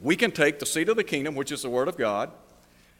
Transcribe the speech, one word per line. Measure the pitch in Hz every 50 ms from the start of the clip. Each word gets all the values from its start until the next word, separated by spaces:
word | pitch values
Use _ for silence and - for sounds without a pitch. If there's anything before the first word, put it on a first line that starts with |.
We | - 143 190
can | - 240 190
take | - 160 147 151 151 -
the | 127
seed | - - 160 170
of | 208 220
the | 226 -
kingdom, | - 160 139 139 156 147
which | 135 143 -
is | 147 127
the | 135 123
Word | 120 127 135 180
of | 175
God, | - 117 107 101 104 131 - - - - - - - _ _ _ _ _ _ _